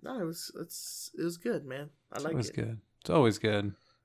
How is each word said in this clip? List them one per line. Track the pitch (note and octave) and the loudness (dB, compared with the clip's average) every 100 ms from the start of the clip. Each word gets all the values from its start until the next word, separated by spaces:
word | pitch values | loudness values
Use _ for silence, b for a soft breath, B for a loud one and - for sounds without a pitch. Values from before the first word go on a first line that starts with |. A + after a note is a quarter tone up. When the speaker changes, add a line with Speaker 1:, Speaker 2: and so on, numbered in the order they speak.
Speaker 1:
no, | - C4 | -8 -4
it | |
was, | E3 E3 - - | -4 -6 -10 -10
it's, | E3+ - - - - - | -10 -10 -10 -10 -10 -2
it | |
was | E3+ E3+ | -2 -2
good, | A#3+ F3 | -2 -2
man. | C#3 C3 D3 _ - | -4 -10 -10 _ -10
I | - | -4
like | D3+ | -2
Speaker 2:
It | D3+ | 0
was | G#2+ | 0
Speaker 1:
it. | - | -2
Speaker 2:
good. | A2+ A2 - _ | -4 -4 -12 _
It's | - | 4
always | E3+ A#2 G2+ | 8 8 6
good. | G#2+ G#2 G2+ - _ _ | 2 2 0 -4 _ _